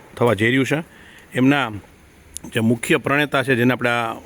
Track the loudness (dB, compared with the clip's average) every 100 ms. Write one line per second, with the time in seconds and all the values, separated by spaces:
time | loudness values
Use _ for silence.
0 | -14 -2 0 2 2 2 0 -2 -6 -18
1 | -20 -20 -8 0 2 2 -2 -8 -16 -20
2 | -20 -20 -20 -20 -8 -2 0 0 0 -2
3 | 0 -2 0 -2 0 2 2 0 0 -2
4 | -4 -8